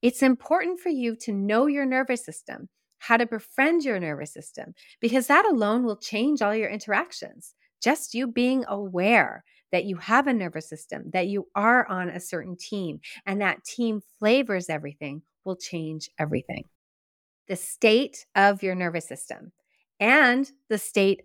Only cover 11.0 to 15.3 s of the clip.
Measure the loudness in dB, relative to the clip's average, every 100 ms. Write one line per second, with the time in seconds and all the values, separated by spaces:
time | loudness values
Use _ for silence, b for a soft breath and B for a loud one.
11 | -4 -2 0 -2 -4 0 4 4 2 -4
12 | -6 -8 -8 -8 -8 -12 -10 -8 -8 -10
13 | B B -6 -2 0 -2 -8 -4 -2 -2
14 | -8 _ 2 2 2 -4 -2 -6 -6 -10
15 | -12 -12 _